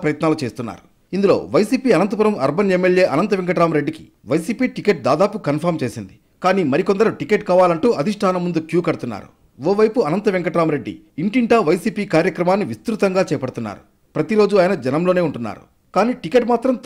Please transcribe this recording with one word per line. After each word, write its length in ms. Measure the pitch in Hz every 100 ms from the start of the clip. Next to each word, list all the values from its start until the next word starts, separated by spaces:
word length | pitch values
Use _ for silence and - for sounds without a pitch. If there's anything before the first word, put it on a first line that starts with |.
ప్రయత్నాలు 320 | 151 147 160 156
చేస్తున్నారు. 420 | 123 - 113 90 _ _ -
ఇందులో 220 | 180 196 113 78
వైసీపీ 360 | 135 208 254 254 170
అనంతపురం 380 | 202 208 214 190 135
అర్బన్ 260 | 147 202 180
ఎమ్మెల్యే 300 | 180 180 180
అనంత 200 | 135 202 196
వెంకటరామరెడ్డికి 640 | 180 170 165 151 143 - - _ -
వైసీపీ 380 | 151 170 220 254 262
టికెట్ 260 | 214 170 123
దాదాపు 320 | 151 196 202 147
కన్ఫర్మ్ 320 | 147 175 165
చేసింది. 320 | 123 113 95 - _ _ 180
కానీ 180 | 196 156
మరికొందరు 400 | 147 190 196 147 -
టికెట్ 240 | 147 208 -
కావాలంటూ 420 | 180 180 165 233 196
అధిష్టానం 400 | 160 202 190 185 175
ముందు 180 | 165 160
క్యూ 120 | 175 170
కడుతున్నారు. 400 | 139 120 98 - _ _ - 147
ఓవైపు 280 | 202 220 247 240
అనంత 180 | 208 208 185
వెంకటరామరెడ్డి 600 | 165 165 160 143 110 - _ -
ఇంటింటా 360 | 196 247 233 233
వైసీపీ 460 | 156 180 214 190 196 160
కార్యక్రమాన్ని 540 | 180 165 180 202 175
విస్తృతంగా 540 | 117 - 220 202 185 185
చేపడుతున్నారు. 500 | 139 120 - 110 95 _ _ _ 143
ప్రతిరోజు 400 | 156 214 208 202
ఆయన 100 | 175 185 123
జనంలోనే 340 | 143 180 180 165
ఉంటున్నారు. 340 | 117 113 92 - _ _
కానీ 220 | 185 226 247
టికెట్ 260 | 160 254 226
మాత్రం 220 | 233 262 247